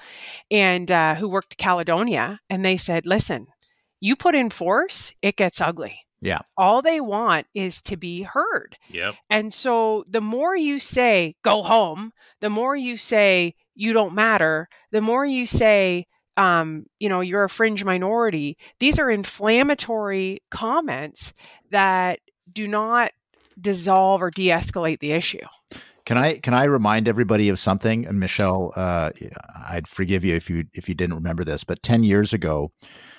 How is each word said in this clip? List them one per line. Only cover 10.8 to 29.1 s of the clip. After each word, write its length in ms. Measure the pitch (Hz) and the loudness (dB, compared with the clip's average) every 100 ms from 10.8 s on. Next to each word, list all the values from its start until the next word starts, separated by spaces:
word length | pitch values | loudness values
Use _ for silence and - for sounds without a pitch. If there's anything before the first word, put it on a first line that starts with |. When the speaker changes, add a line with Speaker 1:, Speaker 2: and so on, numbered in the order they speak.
| - 254 240 196 165 - | -4 0 4 4 0 -2
Speaker 1:
"Go 220 | 214 214 | 0 0
home," 480 | 196 226 180 160 220 _ _ - | 4 4 2 -2 -12 _ _ -8
the 100 | 208 | -4
more 260 | 214 254 285 | -2 -2 -2
you 200 | 247 233 | -4 -6
say, 600 | - 220 202 185 170 - _ | 0 4 4 4 0 -6 _
"You 180 | - 220 | -6 0
don't 220 | 226 196 | 2 2
matter," 540 | 190 226 208 160 156 170 _ _ | 2 2 4 2 0 -4 _ _
the 80 | 214 | -2
more 260 | 220 247 285 | 0 0 0
you 200 | 262 240 | -2 -2
say, 600 | - 220 202 190 175 175 _ _ - | 2 4 6 4 0 -6 _ _ 2
um, 500 | 190 170 160 156 - - | 4 4 0 -6 -14 -6
you 80 | 208 | -4
know, 140 | 185 | -2
"You're 200 | 180 202 | -2 0
a 80 | 196 | 0
fringe 340 | - 226 202 | 2 0 0
minority," 720 | 196 180 185 226 226 160 143 - - - | -2 -2 0 0 0 -2 -4 -8 -14 -2
these 220 | 269 320 | 0 2
are 100 | 269 | 0
inflammatory 1300 | 208 190 - 208 233 285 285 - 220 208 196 190 196 - | 0 -4 -4 2 4 2 0 -4 -4 -4 -4 -4 -8 -12
comments 800 | - 226 302 294 131 151 - - - - - - | -8 -4 -2 -4 -6 -10 -14 -20 -20 -20 -20 -4
that 480 | 196 196 185 180 - _ _ _ | 0 2 2 0 -4 _ _ _
do 160 | 196 208 | -10 -4
not 420 | 214 220 240 226 - _ _ _ - | -4 0 0 0 -4 _ _ _ -8
dissolve 600 | 190 190 175 190 190 190 | -4 -2 4 4 4 2
or 120 | 180 | 0
de-escalate 680 | 180 185 165 - 185 165 156 | 0 0 0 -2 -4 -4 -4
the 140 | 147 | -2
issue. 260 | 160 - - - - - - - _ - | -2 -2 -8 -14 -20 -20 -20 -20 _ -2
Speaker 2:
Can 120 | 120 | 0
I, 200 | 147 151 | 0 0
can 160 | - | 0
I 100 | 123 | 2
remind 420 | 139 135 104 110 110 | 4 4 4 2 2
everybody 420 | 110 104 107 104 | 2 2 4 2
of 100 | 92 | 2
something? 440 | - 98 113 113 | 0 2 0 0
And 140 | 117 101 | -2 -2
Michelle, 540 | 92 - 98 92 90 | 0 0 2 0 -2
uh, 360 | - 92 85 78 | -2 -2 0 -2